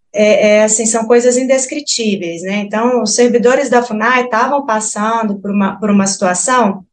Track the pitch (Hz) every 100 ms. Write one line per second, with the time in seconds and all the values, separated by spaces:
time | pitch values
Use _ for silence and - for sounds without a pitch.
0 | _ 214 214 202 208 214 214 - 220 233
1 | 226 240 247 247 262 262 - 302 - -
2 | 220 190 170 165 185 208 202 214 240 247
3 | 214 - 240 233 233 269 262 240 240 214
4 | 226 247 247 220 262 285 277 220 220 208
5 | 214 226 220 196 202 202 196 - 214 202
6 | 196 - 185 180 - 254 208 185 -